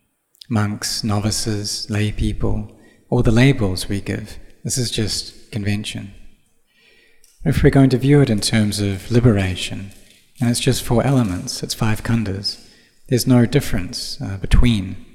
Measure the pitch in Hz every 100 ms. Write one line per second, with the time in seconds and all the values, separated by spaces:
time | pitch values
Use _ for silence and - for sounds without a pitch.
0 | _ _ _ - - 107 104 104 - -
1 | 113 104 107 98 117 104 104 - - 104
2 | 104 - 107 107 110 107 104 - _ _
3 | - 123 123 113 135 123 98 92 - 101
4 | - 98 107 - - - - - 113 -
5 | 101 - - - - 107 101 104 104 110
6 | 101 - - - _ _ _ _ _ _
7 | _ _ _ - 156 - 147 135 135 123
8 | 135 143 127 104 - 117 104 98 101 95
9 | - 120 120 101 92 90 - 107 98 -
10 | - _ _ - 120 120 - - - 117
11 | 127 135 107 90 - - - - 113 104
12 | - 113 101 98 101 - - _ _ _
13 | - 123 127 123 117 139 - 117 - -
14 | - - 104 95 - - 123 107 92 95
15 | -